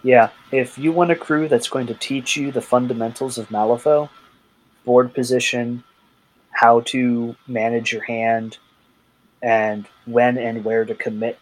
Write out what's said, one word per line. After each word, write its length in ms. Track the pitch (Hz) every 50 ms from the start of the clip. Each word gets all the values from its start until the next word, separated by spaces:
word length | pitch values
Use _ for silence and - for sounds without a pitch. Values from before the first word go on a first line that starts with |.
| -
Yeah, 260 | 127 127 117 110 107 - - - -
if 260 | 139 131 123 - - 131
you 120 | 143 160
want 220 | 165 175 175 170
a 20 | 170
crew 320 | 165 - - 151 156 156
that's 220 | 147 131 117 - -
going 180 | - 131 123
to 80 | 120 110
teach 420 | - - - 135 135 127 - -
you 140 | 151 139 139
the 100 | 135 120
fundamentals 800 | - - 127 123 127 123 123 113 113 117 117 - 135 131 120 120
of 120 | 107 -
Malifaux, 580 | 107 107 107 110 120 - - 151 151 147 147 147 - - _ _ _ _ _ _ _ _ _ _ _ _ -
board 300 | 123 123 127 123 123 -
position, 680 | 131 123 120 127 123 - - 127 120 120 120 123 120 - _ _ _ _ _ _ _ _ _ _ _ _ _
how 300 | - - 120 117 117 117 117
to 500 | - - 127 127 123 120 117 117 117 117 - _
manage 460 | 135 123 110 110 117 117 117 113 -
your 100 | 117 107
hand, 560 | - - 117 113 113 113 113 113 113 110 - - _ _ _ _ _ _ _ _ _ _ _ _ _ _ _ - 123
and 420 | 117 113 110 107 107 107 104 101 - _ _ -
when 320 | 120 117 120 120 123 123 127
and 260 | 117 117 113 113 104
where 200 | 110 113 113 110
to 120 | 110 110
commit 420 | - - 113 107 107 113 117 117 -